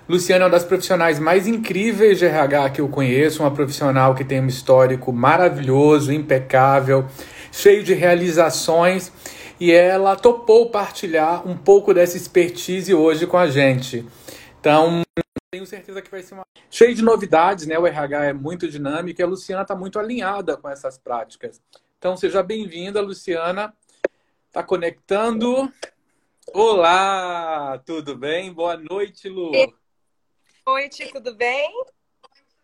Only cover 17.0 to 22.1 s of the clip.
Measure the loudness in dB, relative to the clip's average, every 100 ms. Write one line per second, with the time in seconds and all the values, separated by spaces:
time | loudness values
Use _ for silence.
17 | 0 0 0 2 2 0 -6 -2 -2 -2
18 | -6 -4 -4 -6 -10 -8 -10 -8 -8 -8
19 | -8 -6 -6 -6 -8 -8 -8 -10 -8 -8
20 | -8 -6 -6 -8 -8 -8 -10 -12 -12 -14
21 | -10 -10 -10 -16 -18 _ _ _ _ _
22 | -8